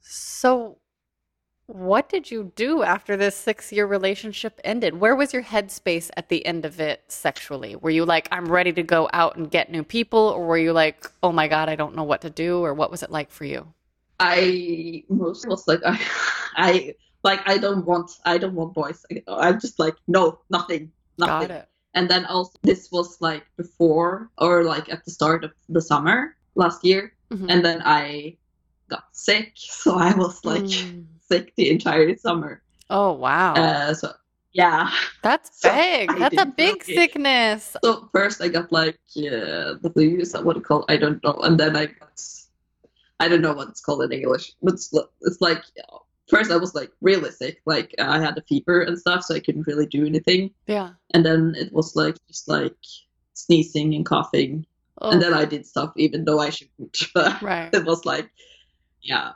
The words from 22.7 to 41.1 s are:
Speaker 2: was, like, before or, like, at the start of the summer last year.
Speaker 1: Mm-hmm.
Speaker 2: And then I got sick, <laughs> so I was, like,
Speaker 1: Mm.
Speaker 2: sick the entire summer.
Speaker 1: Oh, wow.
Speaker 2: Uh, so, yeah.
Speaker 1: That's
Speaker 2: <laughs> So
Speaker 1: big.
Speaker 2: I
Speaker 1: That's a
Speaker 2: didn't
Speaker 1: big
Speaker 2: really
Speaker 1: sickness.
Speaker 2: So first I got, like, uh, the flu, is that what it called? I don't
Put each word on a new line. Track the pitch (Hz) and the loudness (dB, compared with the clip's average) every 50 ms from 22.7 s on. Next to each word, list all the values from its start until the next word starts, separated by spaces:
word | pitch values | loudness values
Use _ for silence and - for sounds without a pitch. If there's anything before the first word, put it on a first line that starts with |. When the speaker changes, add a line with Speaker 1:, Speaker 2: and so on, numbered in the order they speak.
| 196 190 - - | 2 2 -2 -6
Speaker 2:
was, | 180 175 175 175 - _ | -4 -4 -4 -4 -6 _
like, | 165 160 156 147 - _ _ | -4 -4 -4 -4 -12 _ _
before | - 170 - _ _ 170 165 151 160 170 175 185 208 226 - _ | -12 -12 -12 _ _ 2 4 4 4 2 0 -2 -4 -10 -16 _
or, | - 156 170 175 175 170 | 0 2 4 4 4 2
like, | 160 151 143 156 - | 2 0 -4 -6 -10
at | - 165 _ | -12 -12 _
the | - | -18
start | - - 147 151 165 165 160 | -4 -2 0 0 0 0 -2
of | 160 _ _ _ - | -10 _ _ _ -2
the | 160 165 | -2 -2
summer | 160 - 151 143 143 165 214 247 277 320 - _ _ _ _ | 2 2 0 2 4 2 2 2 0 -4 -10 _ _ _ _
last | - 180 170 170 - - | 2 2 2 0 0 2
year. | 180 190 196 202 226 _ _ _ _ | 2 2 2 0 -6 _ _ _ _
Speaker 1:
Mm-hmm. | 233 190 190 180 | -10 -8 -2 2
Speaker 2:
And | 180 180 170 | 2 4 4
then | 170 165 170 - | 4 0 0 2
I | - 151 147 147 143 147 147 147 156 170 _ _ _ _ _ _ _ _ _ _ _ | 2 2 2 2 -4 -10 -10 -12 -14 -16 _ _ _ _ _ _ _ _ _ _ _
got | - - - _ _ | -12 -12 -12 _ _
sick, | - - - 208 214 220 - | -6 0 0 2 2 0 -4
<laughs> | _ | _
so | - - - - - - - 180 | -20 -18 -16 -14 -2 0 0 2
I | 180 170 180 202 | 4 4 4 4
was, | 190 180 175 185 - - | 4 2 0 -2 -6 -6
like, | 160 160 175 196 | -4 -2 -2 -2
Speaker 1:
Mm. | 196 190 185 185 180 175 175 170 165 160 165 | -2 -4 -4 -4 -8 -12 -16 -20 -20 -20 _
Speaker 2:
sick | _ _ 180 175 - - _ | _ _ 0 0 0 -4 _
the | - 196 139 | 0 2 2
entire | 160 170 - - 151 160 156 160 - | 2 2 0 0 4 4 4 4 2
summer. | - _ - 170 170 156 151 123 - _ _ _ _ _ _ | -2 _ -4 -2 -2 -4 -8 -14 -18 _ _ _ _ _ _
Speaker 1:
Oh, | - 196 202 190 165 | 0 2 2 2 0
wow. | 131 127 127 139 160 185 180 151 | 0 0 0 2 2 2 2 2
Speaker 2:
Uh, | 156 165 160 151 143 143 147 156 | 2 2 2 2 0 -2 -2 -4
so, | 160 - 147 - _ _ _ _ _ _ _ | -4 -6 -12 -12 _ _ _ _ _ _ _
yeah. | _ 180 180 175 160 156 170 - - - - - - _ - | _ 2 4 4 4 2 0 0 -2 -2 -4 -4 -8 _ 0
Speaker 1:
That's | 214 269 320 _ - _ | 0 0 0 _ -10 _
Speaker 2:
<laughs> | - | 2
So | - 175 202 | 2 4 4
Speaker 1:
big. | 269 330 370 349 262 208 175 | 4 2 2 2 0 0 -2
Speaker 2:
I | 311 370 | 0 0
Speaker 1:
That's | 233 285 349 | 0 2 4
a | 359 381 | 2 0
Speaker 2:
didn't | 277 254 | 0 2
Speaker 1:
big | - 320 381 415 370 - | 0 2 2 2 -2 -6
Speaker 2:
really | - 370 | -2 2
Speaker 1:
sickness. | 349 339 330 - 294 277 277 262 247 233 220 214 214 - - - - | 4 4 4 2 -2 0 2 2 4 2 2 0 -2 -6 -14 -8 0
Speaker 2:
So | - 233 220 220 - - | 2 2 2 0 -4 -2
first | - 190 196 208 214 - | 0 2 2 2 0 -2
I | 175 175 | -4 -2
got, | 170 170 170 - 175 | -2 -2 -2 0 0
like, | 160 160 156 156 _ _ _ - | 0 0 0 -2 _ _ _ -10
uh, | 147 147 143 131 113 98 80 78 85 - 73 - - | -8 -6 -4 -4 -4 -4 -4 -6 -6 -6 -6 -8 -6
the | - 170 165 | -6 -2 4
flu, | 156 156 156 170 180 | 4 4 4 4 2
is | 175 170 - | -2 -4 -4
that | 170 165 | -2 -2
what | 170 165 | -2 -2
it | 175 - | -2 0
called? | - 151 147 - - | 0 0 0 2 0
I | 151 | 2
don't | 147 147 151 | 2 2 0